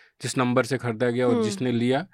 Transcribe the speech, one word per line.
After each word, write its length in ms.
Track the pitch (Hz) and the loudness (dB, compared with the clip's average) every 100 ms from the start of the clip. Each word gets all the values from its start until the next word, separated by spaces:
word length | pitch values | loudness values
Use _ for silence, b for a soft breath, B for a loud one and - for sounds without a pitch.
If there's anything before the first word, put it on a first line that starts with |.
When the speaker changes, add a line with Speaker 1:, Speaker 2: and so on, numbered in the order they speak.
| b b | b b
Speaker 1:
जिस 160 | 123 - | -6 -2
नंबर 260 | 123 123 | 2 2
से 140 | 117 131 | 0 -2
खरीदा 320 | - 110 123 | -4 -2 -2
गया 160 | 120 123 | 2 2
और 60 | |
Speaker 2:
हम्म। 120 | 120 | 2
Speaker 1:
जिसने 280 | 110 98 127 | 0 -2 -2
लिया, 340 | 120 120 131 185 | 0 2 0 -2